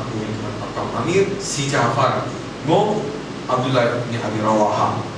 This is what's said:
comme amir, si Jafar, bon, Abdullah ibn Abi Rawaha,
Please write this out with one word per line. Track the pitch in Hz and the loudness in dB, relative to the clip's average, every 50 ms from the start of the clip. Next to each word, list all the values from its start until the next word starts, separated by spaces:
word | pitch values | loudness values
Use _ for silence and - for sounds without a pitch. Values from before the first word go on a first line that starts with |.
| - - 113 104 107 107 107 - - - - - - - - | -4 -4 -4 -4 -4 -4 -4 -4 -6 -6 -6 -6 -8 -6 -6
comme | - 110 - - - 120 | -4 -4 -4 -2 -2 0
amir, | 165 185 196 190 - - - | 2 4 4 4 2 0 -2
si | - - - 143 135 139 | -4 -4 -4 -2 -2 0
Jafar, | 139 - - - - 123 127 123 - - - - - - - - - - - | 2 2 2 2 2 2 2 2 2 0 -2 -4 -6 -8 -8 -10 -10 -4 0
bon, | 143 180 202 214 - - - - - - - - - - - - - | 4 4 4 4 4 2 0 -2 -4 -6 -6 -8 -8 -10 -6 -2 0
Abdullah | - 131 127 131 127 123 117 117 113 123 117 117 | 0 0 2 2 2 4 4 2 2 0 -2 -2
ibn | 117 113 113 | -4 -4 -2
Abi | 107 110 107 107 | -2 -2 0 2
Rawaha, | 107 110 107 104 104 107 - - - - - - - - | 4 4 4 4 4 2 2 2 0 0 -2 -4 -6 -6